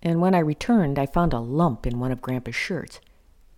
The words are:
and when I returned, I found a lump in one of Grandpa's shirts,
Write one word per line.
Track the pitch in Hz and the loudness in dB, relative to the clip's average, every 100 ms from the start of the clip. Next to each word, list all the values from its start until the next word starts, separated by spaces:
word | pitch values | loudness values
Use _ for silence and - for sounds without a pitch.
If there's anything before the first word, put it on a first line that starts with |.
and | 170 165 | -2 2
when | 180 | 4
I | 185 | 4
returned, | 151 147 - 233 151 139 | 2 -2 2 2 4 0
I | 139 | 0
found | 170 170 | 2 2
a | 123 | 0
lump | 117 147 170 113 127 | -2 2 2 0 -4
in | 120 | -2
one | 127 | -2
of | 123 | -4
Grandpa's | - 127 123 117 | -4 -6 -4 -6
shirts, | - 175 - - _ _ _ _ - | -4 -6 -8 -16 _ _ _ _ -20